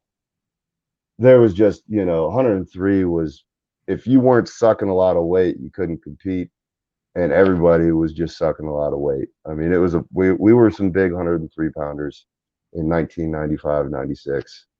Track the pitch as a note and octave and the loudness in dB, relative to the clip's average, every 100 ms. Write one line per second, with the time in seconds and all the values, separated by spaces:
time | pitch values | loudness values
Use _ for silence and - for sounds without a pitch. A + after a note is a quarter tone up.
0 | _ _ _ _ _ _ _ _ _ _ | _ _ _ _ _ _ _ _ _ _
1 | _ - B2 B2+ A2+ F2+ G#2 E2+ - G#2+ | _ 2 6 8 6 4 0 0 -6 -4
2 | F2+ E2 D#2+ A#2+ B2+ G2 E2 F#2 G2 G2 | -2 -2 -2 0 0 -2 -4 -4 -2 0
3 | F2+ E2+ D#2+ - _ _ _ _ - F#2 | 0 -2 -4 -10 _ _ _ _ -8 -6
4 | A#2+ C3 B2+ A#2+ - - A2+ G#2+ G2 F#2 | 0 2 4 2 0 0 0 2 0 0
5 | F#2 F2 E2+ F#2 F2+ C2 C2 - E2+ D#2+ | 2 0 0 0 0 -4 -10 -8 -8 -8
6 | D#2 C#2+ F#2+ F#2 F2 _ _ _ _ _ | -14 -14 -8 -8 -8 _ _ _ _ _
7 | _ F2+ E2 D#2+ F#2+ F2+ E2+ E2+ E2 D#2+ | _ -4 0 4 4 4 4 4 2 0
8 | D#2+ D#2 D#2+ - D#2+ D2 D2+ D2 D2 C#2+ | -2 -4 -8 -4 -4 -4 -6 -6 -4 -4
9 | C#2+ C2+ - _ D#2 D#2 E2 F2+ F2+ E2 | -4 -4 -8 _ -12 -4 0 0 0 -2
10 | - F#2 F#2 F2+ G2+ A#2+ A2+ G2+ G2 F2+ | -4 -2 0 2 4 4 4 2 -2 0
11 | F#2+ F2 E2+ E2+ D#2+ D#2+ D#2+ D#2 D2 D2 | -2 -2 -4 -4 -6 -6 -6 -6 -10 -8
12 | D2 - _ _ _ _ _ E2+ D#2+ E2+ | -10 -12 _ _ _ _ _ -6 -2 -2
13 | D#2+ - D#2+ D#2 D2+ D2+ D2 D2 C#2+ C#2 | -4 -6 -6 -6 -6 -6 -4 -4 -4 -6
14 | C#2 C#2 C#2 C#2 - - _ | -8 -10 -8 -8 -8 -18 _